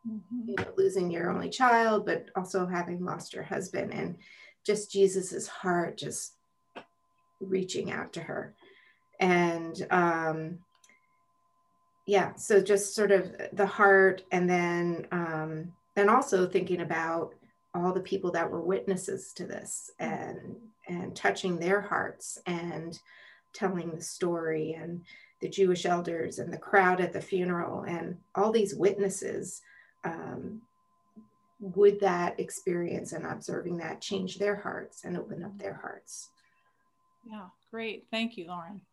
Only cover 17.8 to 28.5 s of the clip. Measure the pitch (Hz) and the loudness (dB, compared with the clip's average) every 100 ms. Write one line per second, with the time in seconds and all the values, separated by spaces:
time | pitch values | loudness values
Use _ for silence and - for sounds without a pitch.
17.8 | 180 185 185 - 175 170 170 175 165 190 | 0 0 -2 -2 0 0 -2 -2 0 0
18.8 | - 185 - 190 - - 175 - - - | 0 -4 -4 -8 -8 -12 -10 -10 -10 -12
19.8 | - - - - 170 - - - - _ | -12 -8 -6 -6 -8 -10 -12 -16 -18 _
20.8 | - 175 180 180 202 196 185 170 170 202 | -10 -8 -8 -2 -2 0 -2 -2 2 0
21.8 | 196 - - - - - - 170 170 160 | 0 -4 -4 -8 -14 -10 -6 -4 -4 -6
22.8 | 165 170 _ - - - _ - 190 180 | -8 -12 _ -20 -20 -20 _ -4 -2 -2
23.8 | 165 160 - - 180 170 165 156 156 160 | -4 -8 -10 -4 -2 0 -2 -2 -2 -6
24.8 | 165 175 - - - _ 185 196 190 175 | -8 -10 -12 -20 -20 _ -6 4 4 4
25.8 | 175 175 175 165 - - 160 180 - 202 | 2 0 0 -4 -4 -6 -8 -8 4 6
26.8 | 185 180 175 - - 185 180 175 - - | 8 6 2 -2 -2 0 2 0 -2 -6
27.8 | - 170 - 180 _ - 214 | -6 -6 -6 -10 _ 0 4